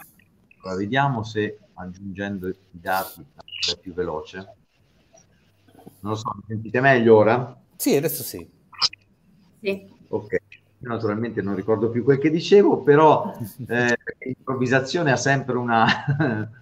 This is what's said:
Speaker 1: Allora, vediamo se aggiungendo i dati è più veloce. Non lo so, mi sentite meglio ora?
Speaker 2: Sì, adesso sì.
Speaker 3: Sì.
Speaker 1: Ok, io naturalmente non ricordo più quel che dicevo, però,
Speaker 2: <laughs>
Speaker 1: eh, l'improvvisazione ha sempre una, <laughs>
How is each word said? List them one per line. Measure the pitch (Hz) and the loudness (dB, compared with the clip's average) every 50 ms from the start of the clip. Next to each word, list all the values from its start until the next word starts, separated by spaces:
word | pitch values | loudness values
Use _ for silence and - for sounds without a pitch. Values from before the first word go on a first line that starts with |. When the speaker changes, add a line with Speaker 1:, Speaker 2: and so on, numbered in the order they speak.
| - _ _ _ _ _ _ _ _ _ _ _ | -20 _ _ _ _ _ _ _ _ _ _ _
Speaker 1:
Allora, | - 92 92 | -10 -8 -6
vediamo | 95 101 104 127 139 143 139 123 110 | -6 -4 -2 0 0 0 0 -2 -4
se | 107 - - 107 104 101 - - _ _ _ | -6 -6 -4 -2 -4 -4 -4 -12 _ _ _
aggiungendo | 90 92 92 87 95 101 98 87 98 101 101 101 92 90 92 | -16 -16 -14 -14 -14 -14 -14 -10 -8 -8 -8 -6 -8 -8 -8
i | - _ _ _ | -10 _ _ _
dati | - 85 85 95 92 95 95 - - 87 - _ _ - - - - - - - | -20 -14 -6 -4 -4 -4 -4 -8 -14 -20 -20 _ _ -20 -20 -20 -10 -8 -6 -6
è | - - | -6 -8
più | _ 92 82 | _ -12 -6
veloce. | 90 90 82 78 78 - - 95 95 98 - - _ _ _ _ _ _ _ _ _ _ _ _ _ _ _ _ _ _ _ _ _ _ _ _ - - - _ _ | -6 -6 -4 -6 -8 -10 -12 -14 -14 -16 -16 -20 _ _ _ _ _ _ _ _ _ _ _ _ _ _ _ _ _ _ _ _ _ _ _ _ -20 -20 -20 _ _
Non | 98 104 | -6 -6
lo | 110 | -6
so, | 107 - 110 101 | -4 -6 -10 -10
mi | 104 - - | -10 -10 -10
sentite | 110 107 113 101 - 127 | -10 -8 -8 -4 -2 2
meglio | 135 139 131 120 113 113 110 | 4 4 4 6 8 8 8
ora? | 107 104 107 120 123 127 - - - _ _ _ | 8 8 6 4 2 0 -6 -12 -20 _ _ _
Speaker 2:
Sì, | - - 285 185 | -4 0 2 2
adesso | 139 160 151 - - 110 | 2 0 -2 -4 -6 -10
sì. | - - 87 82 - _ _ _ _ - - - - - _ _ _ _ _ _ _ _ _ _ _ _ _ | -10 -12 -14 -16 -18 _ _ _ _ -8 -6 -6 -6 -6 _ _ _ _ _ _ _ _ _ _ _ _ _
Speaker 3:
Sì. | 214 196 196 196 - - - _ - _ | -6 -6 -6 -6 -10 -20 -20 _ -12 _
Speaker 1:
Ok, | - 104 104 - 92 - _ _ - _ _ _ _ _ | -8 -8 -6 -4 -6 -6 _ _ -20 _ _ _ _ _
io | 123 120 | -10 -8
naturalmente | 113 110 110 104 104 113 117 117 110 104 | -8 -4 -4 -4 -4 -4 -4 -4 -6 -6
non | 95 101 101 | -4 -4 -4
ricordo | 95 95 110 110 104 117 110 | -4 0 -2 0 0 0 -2
più | 113 120 | -2 0
quel | 120 139 139 139 | 2 2 2 4
che | 147 156 | 2 0
dicevo, | 156 175 - - 196 202 202 - - - | 0 -2 2 6 6 8 8 6 2 2
però, | - 147 143 151 156 151 127 - - - - - 113 95 | 4 4 6 8 8 6 6 4 0 -8 -10 -10 -12 -14
Speaker 2:
<laughs> | - - 117 104 | -12 -14 -8 -4
Speaker 1:
eh, | 113 123 123 120 117 - _ 113 - _ | -2 0 0 0 0 -2 _ -16 -16 _
l'improvvisazione | - 127 - _ _ 131 131 120 127 117 135 131 135 - - 175 160 139 | -12 -12 -12 _ _ -8 -4 -2 0 2 2 0 0 0 -4 -2 2 2
ha | 123 | 2
sempre | - - 139 139 135 - 123 120 | 2 2 0 0 0 -2 -4 -4
una, | 123 120 120 113 113 113 | -4 -2 0 2 4 4
<laughs> | - - - - 143 143 147 156 123 110 110 107 110 - - | 2 0 -2 -2 -2 0 0 0 0 0 -4 -6 -8 -12 -20